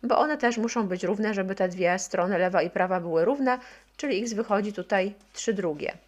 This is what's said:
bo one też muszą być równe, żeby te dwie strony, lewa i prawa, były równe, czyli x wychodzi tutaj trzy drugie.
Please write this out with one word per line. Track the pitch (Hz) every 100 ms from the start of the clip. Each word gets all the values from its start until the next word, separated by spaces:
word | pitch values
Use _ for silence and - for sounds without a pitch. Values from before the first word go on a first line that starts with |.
bo | 240 -
one | 302 302
też | 240 233
muszą | 226 240 202
być | 180
równe, | 185 208 214
żeby | 202 190
te | 190 185
dwie | 180 175 185
strony, | - - 175 190
lewa | 180 185
i | 170
prawa, | 185 180 185
były | 170 160
równe, | 175 285 262 254 - - _ -
czyli | 294 196
x | 233
wychodzi | 214 220 202 214
tutaj | 208 180 196 190 202 _
trzy | - -
drugie. | 202 175 147 - -